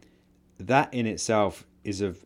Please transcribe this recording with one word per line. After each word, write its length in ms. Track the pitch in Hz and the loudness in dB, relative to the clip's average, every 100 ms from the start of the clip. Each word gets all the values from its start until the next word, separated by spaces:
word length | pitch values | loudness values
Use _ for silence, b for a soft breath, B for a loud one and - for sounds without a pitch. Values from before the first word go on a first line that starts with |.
| b b b b _ - | b b b b _ -12
That 340 | 98 135 156 | 2 2 2
in 140 | 127 113 | -2 -2
itself 640 | - - 107 98 - - _ | -2 0 2 2 -2 -16 _
is 180 | 104 95 | -8 -4
a, 140 | 98 - | -4 -6